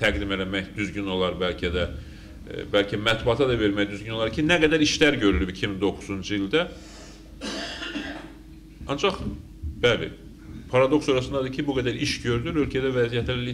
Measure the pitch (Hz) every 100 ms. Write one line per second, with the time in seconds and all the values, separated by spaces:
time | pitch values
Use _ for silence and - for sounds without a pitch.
0 | 110 104 101 95 95 98 92 - 98 92
1 | 98 92 92 82 90 85 90 87 82 -
2 | - - - - - - - 101 98 107
3 | 110 113 120 117 135 117 104 101 101 101
4 | 110 113 113 160 156 175 156 156 147 -
5 | 151 131 101 92 92 92 110 95 98 -
6 | - 98 92 104 98 151 175 - - -
7 | - - - - - - - - - -
8 | - - - - - - - - - 143
9 | 202 185 - - - - - - 120 101
10 | 80 - - - - - - 127 135 151
11 | 147 131 123 139 131 143 143 131 123 110
12 | 139 - 120 120 160 156 127 131 135 127
13 | 117 120 110 123 123